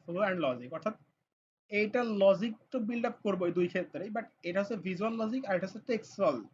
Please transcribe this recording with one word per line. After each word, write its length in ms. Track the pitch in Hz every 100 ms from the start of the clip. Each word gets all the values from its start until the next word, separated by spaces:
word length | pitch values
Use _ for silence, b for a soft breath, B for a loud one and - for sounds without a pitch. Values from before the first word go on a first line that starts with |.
flow 180 | - 175 202
and 80 | 180 143
logic, 240 | 123 123
অর্থাৎ 220 | 156 220 - _ _ _ _ _ _ -
এইটা 320 | 208 214 247 233 202
লজিক 320 | 196 185 233 - _
তো 80 | 262
বিল্ড 280 | 214 240 233
আপ 100 | -
করবো 200 | 208 185 175
এই 60 |
দুই 160 | 175 175
ক্ষেত্রেই, 420 | 185 170 185 202
but 160 | 220 220 _
এটা 180 | 170 190
হচ্ছে 160 | 202 214
ভিজুয়াল 380 | 185 180 220 226
লজিক 220 | 220 262
আর 100 | 226 185
এটা 100 | 190
হচ্ছে 160 | 214 -
টেক্সচুয়াল, 500 | 220 - - 175 123 98